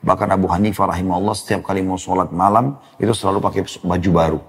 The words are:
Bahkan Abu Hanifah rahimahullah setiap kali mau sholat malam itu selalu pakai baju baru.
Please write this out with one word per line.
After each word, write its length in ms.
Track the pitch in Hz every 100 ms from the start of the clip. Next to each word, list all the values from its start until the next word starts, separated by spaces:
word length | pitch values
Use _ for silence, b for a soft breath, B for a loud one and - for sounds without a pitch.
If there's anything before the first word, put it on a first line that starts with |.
Bahkan 240 | - 92 101
Abu 160 | 95 92
Hanifah 400 | 87 107 95 95
rahimahullah 400 | 87 92 90 101
setiap 320 | 104 - 98
kali 160 | 87 98
mau 160 | 95
sholat 320 | 92 95 92 87
malam 400 | 85 95 107 131 143 B -
itu 160 | 104
selalu 240 | 110 95 98
pakai 220 | 98 98 87 -
baju 300 | 90 87 92
baru. 280 | 85 80 78